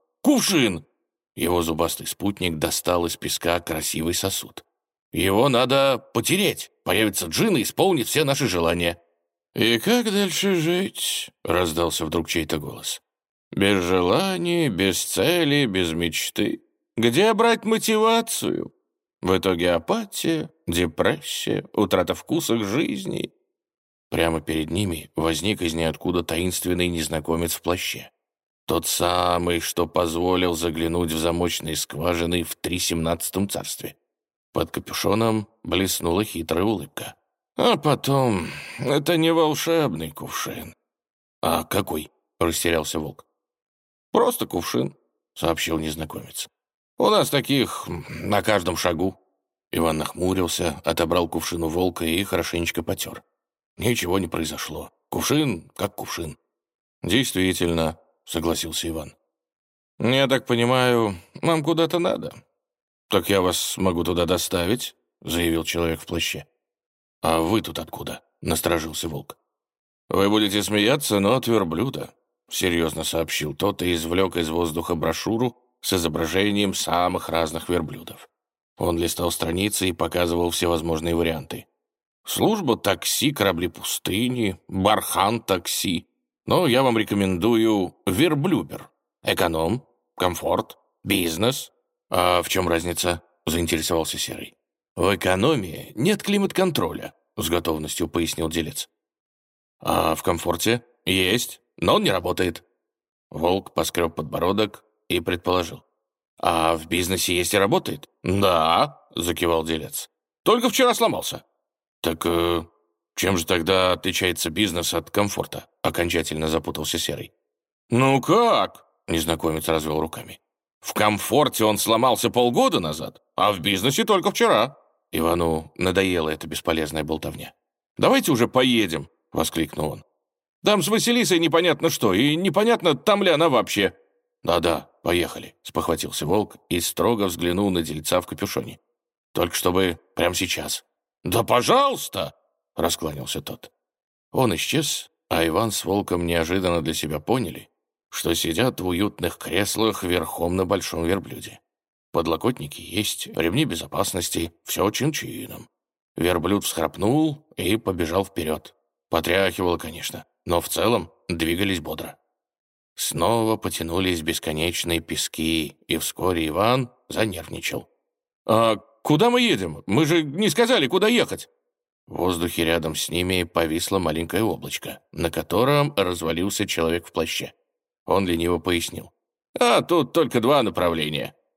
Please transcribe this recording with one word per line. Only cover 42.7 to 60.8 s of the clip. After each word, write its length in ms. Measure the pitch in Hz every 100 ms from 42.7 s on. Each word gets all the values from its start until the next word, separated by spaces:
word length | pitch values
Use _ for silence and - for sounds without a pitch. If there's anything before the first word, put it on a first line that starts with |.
| 82 76 80
волк. 260 | 78 - _ _ _ _ _ _ _ _ _
«Просто 340 | 233 240 240 -
кувшин», — 500 | 90 - 117 135 - _ _ _
сообщил 460 | - 82 80 - 82
незнакомец. 720 | 78 76 78 - - - - _ _ _ _ -
«У 120 | -
нас 200 | 214 131
таких 580 | 143 - 139 107 - -
на 540 | 87 - - 95 101
каждом 340 | 101 104 90 85
шагу». 420 | 90 80 92 - _ _ _ _ _
Иван 260 | 82 82 78
нахмурился, 800 | 73 - 90 92 85 - 90 71 -
отобрал 420 | 82 85 87 85
кувшин 360 | 85 - 85
у 40 | 82
волка 380 | 82 92 85 82
и 180 | 82
хорошенечко 600 | 98 90 82 85 85 -
потер. 400 | - - - - - _ _ _ _ -
Ничего 420 | 117 120 87 95
не 80 | 87
произошло. 640 | - 80 78 - 76 73 _ _
Кувшин 600 | - - 147 151 90 - -
как 200 | 98 -
кувшин. 420 | - - 85 - _ _ _ _ _ _
«Действительно», — 960 | - 127 170 95 92 87 85 82 80 80 _ _ -
согласился 600 | 82 85 78 82 78 87
Иван. 280 | 80 73 - _ _ _ _ _ _ _ -
«Я 280 | 113 131 135
так 180 | 131 -
понимаю, 680 | 120 117 127